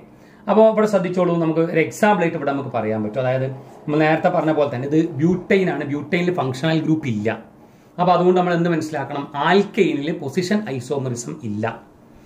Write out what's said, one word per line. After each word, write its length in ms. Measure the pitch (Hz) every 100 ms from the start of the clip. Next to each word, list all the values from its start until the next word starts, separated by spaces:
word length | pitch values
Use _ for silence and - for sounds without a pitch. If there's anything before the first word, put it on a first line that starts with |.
| - - - - -
അപ്പോൾ 220 | 196 220
ഇവിടെ 160 | 208 208
ശ്രദ്ധിച്ചോളൂ, 500 | 202 180 180 175 170
നമുക്ക് 220 | 160 160
ഒരു 200 | 165 160
example 440 | 151 - 208 190
ആയിട്ട് 140 | 170 -
ഇവിടെ 140 | 139
നമുക്ക് 180 | 139 127
പറയാൻ 340 | 120 107 107
പറ്റും. 160 | 107 135
അതായത് 320 | 127 131 131
നമ്മൾ 480 | 131 - - - 151
നേരത്തെ 280 | 156 156 -
പറഞ്ഞ 240 | 170 156
പോലെ 240 | 151 135 120
തന്നെ 120 | 139
ഇത് 220 | 156 165
butane 600 | 131 160 180 - 196 180
ആണ്, 160 | 139 135
ബ്യൂട്ടൈനിൽ 480 | 147 147 175 175
functional 460 | 175 131 127 160 160
group 280 | 160 156 139
ഇല്ല. 360 | 104 107 104 - - - - - -
അപ്പൊ 140 | 175
അതുകൊണ്ട് 260 | 175 180 185
നമ്മൾ 140 | 180
എന്ത് 160 | 170 175
മനസ്സിലാക്കണം? 640 | 160 - 147 131 143 139 139 156
alkyne-ിൽ 680 | 190 196 - 165 143 143 -
position 520 | 139 185 175 208 135
isomorphism 680 | 135 120 143 131 117 - -
ഇല്ല. 380 | 113 104 110 - - - - -